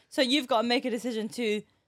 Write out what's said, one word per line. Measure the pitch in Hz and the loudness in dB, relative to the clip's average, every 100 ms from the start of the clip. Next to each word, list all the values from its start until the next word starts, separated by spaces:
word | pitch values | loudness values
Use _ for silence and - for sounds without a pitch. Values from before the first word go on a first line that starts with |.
| _ | _
So | - | 0
you've | 254 294 247 | 2 2 2
gotta | 233 233 | 2 2
make | 240 | 0
a | 254 | 0
decision | 220 247 220 214 | -2 -4 -4 -4
to | - 220 208 - _ | -2 -2 -2 -6 _